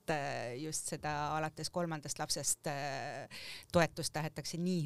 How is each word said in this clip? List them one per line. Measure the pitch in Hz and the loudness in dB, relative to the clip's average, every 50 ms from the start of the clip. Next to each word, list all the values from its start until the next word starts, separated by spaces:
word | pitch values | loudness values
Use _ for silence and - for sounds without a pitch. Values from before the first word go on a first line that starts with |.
| _ - | _ 0
äh, | 160 147 139 143 127 123 117 120 120 | 0 2 0 0 -2 -2 -2 -4 -4
just | 131 156 156 151 - - - 170 | -4 -4 -4 -2 -2 -2 -2 -4
seda | 147 - 151 151 147 147 147 151 | -2 -2 0 0 0 0 2 2
alates | 156 156 160 - 156 160 - | 2 0 0 -2 -4 -6 -2
kolmandast | - 180 175 165 160 147 - 139 - - 151 | 0 0 0 0 -2 -4 -4 -4 -4 -2 -2
lapsest, | - - 156 139 - - - - 160 | 0 0 2 2 2 0 0 0 -2
äh, | 143 139 143 143 135 131 113 143 117 139 127 - - - - - - - - - | -2 -2 -2 -2 -2 -2 -4 -4 -6 -8 -8 -8 -10 -10 -10 -10 -10 -12 -2 4
toetust | - 175 165 - - - - - - | 6 6 6 6 4 0 -4 -2 0
tahetakse | 151 160 151 - 160 139 - - | 0 -2 -2 -4 -6 -6 -4 -2
nii | 170 175 180 180 170 151 | 0 2 2 4 4 2